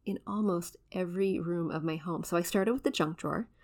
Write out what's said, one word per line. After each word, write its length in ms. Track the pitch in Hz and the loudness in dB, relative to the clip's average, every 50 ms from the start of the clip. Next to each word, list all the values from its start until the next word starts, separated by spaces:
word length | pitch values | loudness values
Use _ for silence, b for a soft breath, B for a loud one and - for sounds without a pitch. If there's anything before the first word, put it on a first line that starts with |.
| _ | _
in 140 | - 190 - - | -4 -4 -4 -4
almost 520 | - 196 214 214 202 180 175 175 - - - _ _ | -4 -2 2 2 2 2 2 0 -4 -10 -16 _ _
every 480 | - 190 185 175 175 190 196 196 185 - | -4 -2 -2 -2 0 2 2 2 2 0
room 320 | 165 170 175 170 165 156 | 0 0 0 0 0 0
of 120 | - 156 151 | -2 -2 -2
my 120 | 165 156 | -2 -2
home. 280 | 160 156 175 165 151 165 | -4 -4 -4 -4 -4 -2
So 140 | - 175 170 | 0 0 0
I 40 | |
started 320 | 175 - - 202 190 220 240 | 2 2 2 2 2 2 2
with 100 | 269 - | 2 0
the 80 | 285 | 0
junk 260 | 302 - 160 151 165 - | 2 2 0 0 -2 -4
drawer. 300 | - 151 147 - 233 - B B | -4 -2 -2 -2 -2 -4 B B